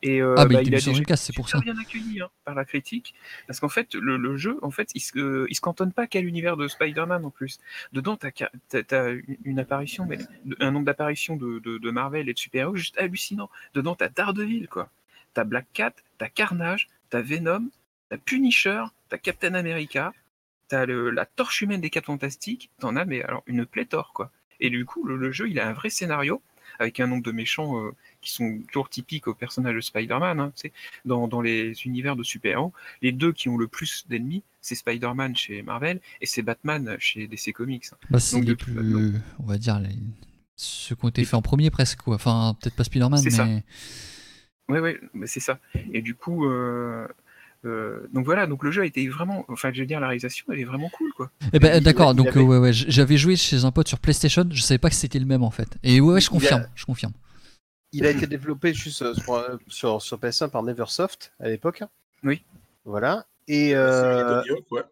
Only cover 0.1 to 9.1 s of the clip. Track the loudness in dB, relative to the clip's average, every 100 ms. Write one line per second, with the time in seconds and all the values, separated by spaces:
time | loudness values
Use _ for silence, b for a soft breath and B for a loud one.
0.1 | 2 4 6 6 6 4 2 2 0 2
1.1 | 0 -2 -8 -2 -2 -2 -6 -8 -10 -8
2.1 | -8 -10 _ -10 -6 -4 -6 -6 -10 -10
3.1 | B B B B -6 -4 -2 -4 -4 -2
4.1 | -2 -2 -2 -4 -4 -6 -6 -6 -6 -8
5.1 | -4 -4 -2 -4 -4 -6 -2 -4 -2 -4
6.1 | -2 -2 -2 -2 -2 -4 -2 -4 -2 -2
7.1 | -2 -4 -8 -10 -10 B B B -6 -4
8.1 | -4 -8 -8 -8 -8 _ -6 -2 -2 0